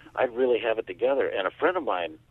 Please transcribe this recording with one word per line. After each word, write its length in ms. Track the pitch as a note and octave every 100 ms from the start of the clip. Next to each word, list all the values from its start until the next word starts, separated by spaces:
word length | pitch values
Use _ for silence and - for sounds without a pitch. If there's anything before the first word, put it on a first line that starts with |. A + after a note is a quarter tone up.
| - -
I'd 180 | B2+ A#2
really 240 | B2+ A2+
have 200 | A2+ A2
it 80 | A2
together. 400 | E2 B2 C#3 F#2+
And 180 | - F#2
a 60 |
friend 260 | - D#3+ F3+
of 60 |
mine 340 | A#2 F2+ E2+ - _